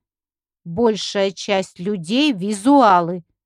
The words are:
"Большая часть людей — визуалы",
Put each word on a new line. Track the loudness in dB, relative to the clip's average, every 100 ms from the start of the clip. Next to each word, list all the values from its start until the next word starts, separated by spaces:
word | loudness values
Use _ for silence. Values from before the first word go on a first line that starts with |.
| _ _ _ _ _ _
"Большая | -10 -2 0 0 -4 -2 -2
часть | -4 -4 -4 -4 -8
людей — | -8 -6 -4 0 0
визуалы", | -2 -4 -2 2 4 6 4 2 -4 -12 _